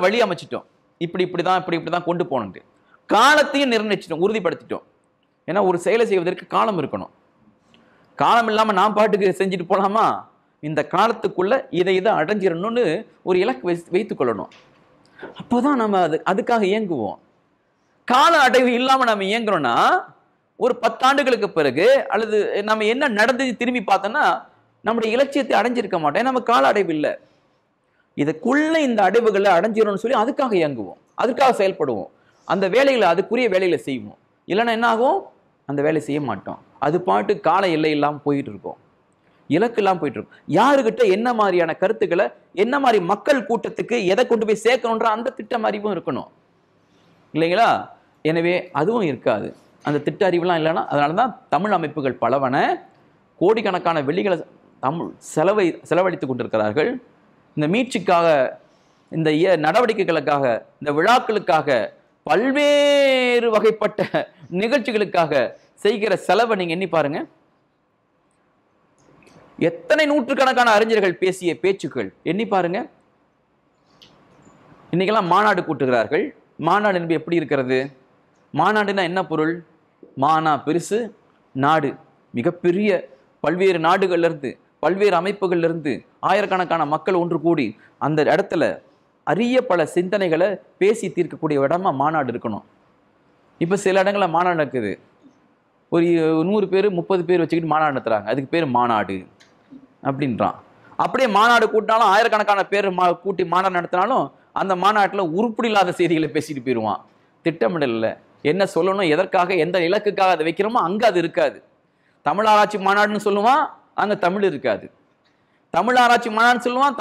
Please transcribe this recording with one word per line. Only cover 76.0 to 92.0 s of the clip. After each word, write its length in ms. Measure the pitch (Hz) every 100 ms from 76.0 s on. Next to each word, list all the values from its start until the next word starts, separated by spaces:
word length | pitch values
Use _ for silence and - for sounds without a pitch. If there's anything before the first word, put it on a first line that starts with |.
| 107 156 269 - _ - 156
மாநாடு 300 | 196 208 185
என்பது 200 | 170 160
எப்படி 200 | 156 170
இருக்கிறது? 380 | 151 143 127 131 135 - _ _ _ _ _
மாநாடுனா 520 | 139 175 214 202 196 175
என்ன 120 | 185 170
பொருள்? 220 | 160 156 170 165 _ _ _ - -
மானா 320 | 135 156 160 143 143
பெருசு, 340 | 165 160 208 208 - _ _ _ 135
நாடு 360 | 139 160 143 - - _ _
மிகப்பெரிய, 560 | 120 165 170 175 175 208 180 - - _ _
பல்வேறு 360 | 147 175 190 175 160
நாடுகள்ல 400 | 190 190 175 170
இருந்து, 220 | 156 135 - _ _
பல்வேறு 320 | 151 190 208 175
அமைப்புகள்ல 500 | 185 202 190 180 165
இருந்து 240 | 165 147 104 - _ 151
ஆயிரக்கணக்கான 540 | 190 202 185 175 165 147
மக்கள் 280 | 151 - 185
ஒன்று 160 | 170 165
கூடி 240 | 160 160 113 - _ _ 131
அந்த 160 | 156 139
இடத்துல 320 | 160 196 180 117 76 - _ _ _ -
அரிய 300 | 156 240 254 254
பல 160 | 175 151 -
சிந்தனைகளை 520 | 180 208 185 156 196 190 - _
பேசி 300 | 190 220 190
தீர்க்கக்கூடிய 500 | 139 160 139 160 147 135
இடமா 260 | 170 190 135